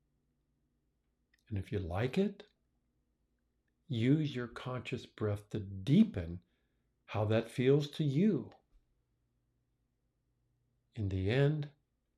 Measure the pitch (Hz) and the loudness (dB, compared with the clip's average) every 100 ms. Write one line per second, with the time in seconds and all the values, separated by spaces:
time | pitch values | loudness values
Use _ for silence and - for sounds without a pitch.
0 | _ _ _ _ _ _ _ _ _ _ | _ _ _ _ _ _ _ _ _ _
1 | _ _ _ _ - 98 92 104 87 90 | _ _ _ _ -8 -8 -4 -6 -4 -4
2 | 127 185 208 202 - _ _ _ _ _ | -2 0 -2 -4 -18 _ _ _ _ _
3 | _ _ _ _ _ _ _ _ - 117 | _ _ _ _ _ _ _ _ -6 0
4 | 120 156 143 123 120 - 127 123 - 120 | 2 2 2 -4 -8 -10 -8 -8 -6 -8
5 | - - 107 104 - 110 98 98 98 170 | -8 -6 -4 -4 -6 -8 -8 -6 4 6
6 | 220 - 82 87 - _ _ _ _ _ | 6 2 -6 -10 -14 _ _ _ _ _
7 | - 101 104 110 120 - 127 143 143 - | -8 -2 0 0 0 2 4 4 2 -2
8 | 151 135 214 147 - - _ _ _ _ | 0 2 2 2 -4 -16 _ _ _ _
9 | _ _ _ _ _ _ _ _ _ _ | _ _ _ _ _ _ _ _ _ _
10 | _ _ _ _ _ _ _ _ _ - | _ _ _ _ _ _ _ _ _ -6
11 | 101 95 95 127 143 156 147 - _ _ | -2 0 2 4 2 2 -4 -12 _ _
12 | _ | _